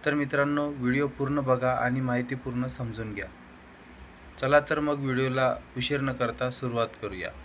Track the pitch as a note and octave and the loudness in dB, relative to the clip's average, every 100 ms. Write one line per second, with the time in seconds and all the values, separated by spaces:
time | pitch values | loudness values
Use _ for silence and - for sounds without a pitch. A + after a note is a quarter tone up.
0 | - D3 C#3 C#3+ C#3+ D3 D3 C#3+ B2 C3+ | 0 0 0 2 2 2 -2 0 2 2
1 | C#3+ - C3+ D3 C3 B2 B2+ B2 B2 B2+ | 0 0 0 0 2 2 4 2 2 0
2 | B2+ B2 B2 C3 C3 B2 B2+ - A#2+ A2 | 0 0 0 -4 -4 -4 -4 -4 -8 -6
3 | A2 G2 F#2+ - - - - - - - | -8 -8 -10 -14 -20 -20 -20 -20 -20 -20
4 | - - - - C3+ D3 C#3+ D3+ D3 C#3+ | -20 -20 -20 -4 6 6 6 0 0 0
5 | C3+ B2+ C3 B2+ B2+ - - B2+ B2 C#3+ | 0 2 2 2 2 0 -6 -6 -2 0
6 | C3+ B2+ A#2+ A#2 B2+ B2 B2+ A#2 A2+ - | 0 0 -2 0 -4 -2 -2 0 0 -2
7 | G#2 F#2 E2+ - | -8 -6 -8 -8